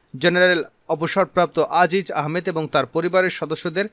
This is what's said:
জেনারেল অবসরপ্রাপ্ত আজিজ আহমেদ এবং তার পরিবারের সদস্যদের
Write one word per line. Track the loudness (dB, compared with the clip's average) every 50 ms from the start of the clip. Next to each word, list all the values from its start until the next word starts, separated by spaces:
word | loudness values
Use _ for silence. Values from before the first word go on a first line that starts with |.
| _ _ -6
জেনারেল | -2 0 2 4 4 4 4 4 2 -2 -6 _ _ _ -6
অবসরপ্রাপ্ত | -4 -4 -4 -2 0 0 -2 0 0 0 0 2 0 0
আজিজ | 0 2 2 2 2 2 2 -2 -2 -4
আহমেদ | -4 -4 -4 -4 -4 -4 -4
এবং | -4 -4 -4 -4
তার | -2 0 -2 0
পরিবারের | 0 -2 -2 -2 0 2 2 2 0
সদস্যদের | -2 -6 -6 -6 -6 -6 -6 -6 -4 -4 -4 -6